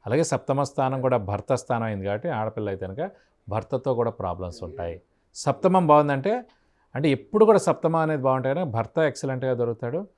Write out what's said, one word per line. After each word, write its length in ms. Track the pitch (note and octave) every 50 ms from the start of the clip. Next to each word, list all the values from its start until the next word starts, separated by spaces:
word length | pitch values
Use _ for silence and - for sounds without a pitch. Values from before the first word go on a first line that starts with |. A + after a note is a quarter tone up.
| _
అలాగే 180 | A#2 A#2 D3+ E3
సప్తమ 400 | - F3 - - - C#3 C#3 C#3+
స్థానం 380 | C3+ - - C3+ C3 C3+ C3
కూడా 160 | B2+ C3 B2+
భర్త 380 | A#2 G2+ F#2+ G2+ G2+ - - C3+
స్థానం 280 | A#2+ - - B2+ A#2 A2+
అయింది 220 | A2 G#2+ G2 F#2+
కాబట్టి 240 | G2 G2+ A2 A#2 F3
ఆడపిల్ల 400 | C#3+ A2 A2 A2 G#2+ - G#2+ G#2
అయితే 180 | G2 F#2 F#2+
కనుక 240 | F#2 F#2+ A#2+ E3 G3 - _ _ _ _ _ _ -
భర్తతో 440 | G2 A2 A2 - C#3 B2+ - C#3 B2+
కూడా 180 | A2+ A#2 -
ప్రాబ్లమ్స్ 520 | - - F#2 F2+ F2 F2 F#2 F2 E2+ - F#2
ఉంటాయి. 380 | E2 D#2+ - F2 E2+ E2 - _ _ _ _ _ _ _
సప్తమం 520 | - - D3 C#3 - - F#3 F3+ F#3+ F3+
బాగుందంటే, 580 | D3+ D3 D3+ D3 D3 C#3+ C3+ C3+ G3 A3 B3 A#3+ _ _ _ _ _ _ _ _ _ _
అంటే 140 | C3 D3 D#3
ఎప్పుడు 360 | C#3 B2+ - - - G#3 A3
కూడా 140 | G#3+ G#3+ F#3
సప్తమం 360 | - F3+ - - - D#3+ D#3+
అనేది 260 | E3 D#3+ D#3 D#3 C#3+
బాగుంటే 320 | B2+ C3 C3 C3 B2+ C3 C#3
కనుక 100 | E3+ F#3
భర్త 360 | C#3+ G#2+ A2+ A2 - _ E3
ఎక్సలెంట్గా 540 | D#3+ D3 - - - C3+ C3 B2+ C3+ C3 B2+
దొరుకుతాడు 540 | A#2+ A#2+ A#2 A#2 A2+ - A#2+ C3+ E3+ G#3 G3 _